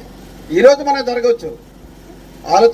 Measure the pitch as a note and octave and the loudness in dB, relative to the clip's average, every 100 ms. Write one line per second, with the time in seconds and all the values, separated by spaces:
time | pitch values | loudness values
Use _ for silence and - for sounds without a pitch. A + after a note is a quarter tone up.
0 | - - - - - E3+ A#3+ C#4+ C#4+ C#4 | -10 -20 -20 -20 -8 2 4 4 0 -4
1 | A#3+ A#3+ A#3+ A#3 D#3+ - - - - - | -4 -4 -2 -4 -8 -16 -20 -20 -20 -20
2 | - - - - - F3 A3+ | -20 -20 -20 -16 -2 2 2